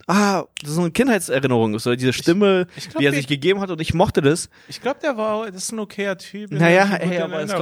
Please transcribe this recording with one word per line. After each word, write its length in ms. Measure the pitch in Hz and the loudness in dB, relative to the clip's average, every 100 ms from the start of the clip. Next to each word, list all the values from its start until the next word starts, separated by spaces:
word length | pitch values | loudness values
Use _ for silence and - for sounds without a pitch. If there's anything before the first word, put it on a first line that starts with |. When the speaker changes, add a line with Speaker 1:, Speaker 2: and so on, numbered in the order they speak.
| - | 0
Speaker 1:
ah, 380 | 185 202 190 - - | 2 2 0 -4 -12
das 100 | 147 | -6
ist 40 | 156 | -2
so 60 | |
eine 100 | 175 | 0
Kindheitserinnerung, 880 | - 262 208 - 127 131 123 113 107 | 2 2 2 0 0 2 2 2 0
so 160 | 123 123 | -2 0
diese 140 | 127 | 0
Speaker 2:
Ich, 80 | 120 | 0
Speaker 1:
Stimme, 500 | - 175 202 185 180 - | 0 4 4 2 0 -8
Speaker 2:
ich 140 | - | -10
glaub, 100 | 320 | 0
Speaker 1:
die 60 | 143 | 0
er 60 | |
Speaker 2:
die 60 | 143 | 0
Speaker 1:
sich 80 | 131 | -2
gegeben 340 | 143 165 196 | -2 0 0
hat 80 | 196 | -2
und 80 | 160 | -6
ich 140 | 165 | -4
mochte 280 | 165 208 - | 0 2 4
das. 280 | 139 165 - _ - | 2 2 -4 _ -20
Speaker 2:
Ich 140 | - | -10
glaub, 180 | 233 277 | -8 -4
der 160 | 311 226 | -4 -4
war, 300 | 220 214 226 | -4 -4 -6
das 140 | 185 | -10
ist 80 | - | -10
ein 80 | 226 | -8
okayer 380 | 208 - 202 185 | -10 -6 -6 -6
Typ. 320 | - 202 208 | -10 -14 -8
Den 100 | 147 | 2
Speaker 1:
Naja, 300 | 170 180 202 | 4 6 4
Speaker 2:
hab 80 | 220 | 2
ich 60 | |
gut 80 | 165 | -2
Speaker 1:
ey, 60 | 180 | -2
Speaker 2:
in 40 | |
Speaker 1:
aber 100 | 165 156 | -4 -6
es 40 | |
Speaker 2:
Erinnerung. 200 | 151 185 | -4 -2